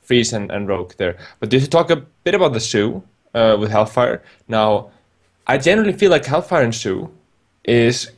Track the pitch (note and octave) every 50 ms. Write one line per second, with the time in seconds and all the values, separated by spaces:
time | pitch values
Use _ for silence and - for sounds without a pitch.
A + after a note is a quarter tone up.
0 | _ - B2+ A#2+ A2+ A2+ A#2 G#2+ G2+ G2 - G2+ G2+ F#2+ G2 F#2 F#2 - - -
1 | G2 F2+ F2 - - - - - A2 G#2+ A#2+ C3+ C#3 C#3+ - E3 E3 D#3+ E3+ D3
2 | C3 - _ _ - F3 F#3+ G3 F3+ D3 B2+ A2 - - - G#2+ G2+ A#2+ - F#3+
3 | - _ _ _ _ _ - A#2 A2+ A2 G#2+ G#2 G#2+ G#2 G#2+ G#2 A2 A2 - B2
4 | G2+ - - - - _ _ _ _ - A2+ A2 G#2+ G#2+ G#2 G2+ - - _ _
5 | _ _ _ _ _ _ _ _ - - C3 C#3+ C3 E3 G3+ A3 G#3+ G#3 F#3 -
6 | G3+ F#3+ E3 C#3+ - C3 C#3 E3 E3+ - F#3 D#3+ B2+ A#2 A2 - - G#2 F#2 -
7 | - D#2+ - _ _ _ _ _ _ _ _ _ - - A#2+ A#2+ A#2 A#2+ B2 -
8 | - - -